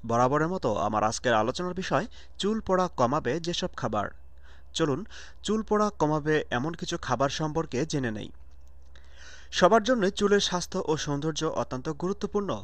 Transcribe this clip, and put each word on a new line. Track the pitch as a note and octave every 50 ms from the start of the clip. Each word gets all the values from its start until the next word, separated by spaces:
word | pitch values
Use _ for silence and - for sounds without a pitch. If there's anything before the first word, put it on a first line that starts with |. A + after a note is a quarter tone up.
| - A2+
বরাবরের | A2+ A#2+ B2 B2+ C#3 D3+ D#3 E3 F#3+
মতো | F#3 - B2+ G#2 - E2
আমার | G#2+ G#2+ G#2+ G#2 A2
আজকের | A2 - - B2+ A#2 G#2+
আলোচনার | A2 A#2 C3 - F3+ F3+ F3+ F#3
বিষয় | F#3 - D#3+ C3+ F#3+ - - - - - - -
চুল | - G3+ A3 A3 -
পড়া | - F#3 F#3 F3+ F3 - -
কমাবে | B2+ A#2 C#3 D#3 - A#2+ C3 E3+ E3
যেসব | E3+ E3+ - F#3 F3+ - -
খাবার। | - A2+ A2 G#2 G2 - - - - - - - - - - - - - - -
চলুন | E3 D3+ C3 D3 G#3+ - - - - - - - -
চুল | - G#3 A3 G#3+ -
পড়া | G#3+ G#3 G#3+ G#3 - -
কমাবে | D#3 D3+ D#3 D3+ C#3+ D3+ D#3 D3+ - - A2+ A#2+
এমন | C3 D#3+ E3+ -
কিছু | F3+ - F3 E3 -
খাবার | B2 B2+ A#2 C3+ C#3 - -
সম্পর্কে | D#3 D#3 D3 D#3+ D#3+ - - A#2 D#3+ D#3+
জেনে | - C#3+ C3 A#2 G#2+ G#2
নেই। | G#2+ - - - - - - - - - - - - - - - - - - - - - - - - - - -
সবার | F#3 F3 G#3+ A3+ G#3 A#3
জন্য | C4 A#3+ F#3 F#3+ G3 -
চুলের | G3+ G3 G3+ G3+ G3 -
স্বাস্থ্য | F#3+ F3 E3+ - - F#3 - -
ও | D#3+ C#3+ -
সৌন্দর্য | D3 C#3+ C#3+ C#3+ D#3+ D#3 - D#3 D#3 - -
অত্যন্ত | A#2 - C3 B2+ B2 D#3+ D#3 -
গুরুত্বপূর্ণ | F3 F3+ G3 - - G3 - G#3 G3+ F#3 B2 G#2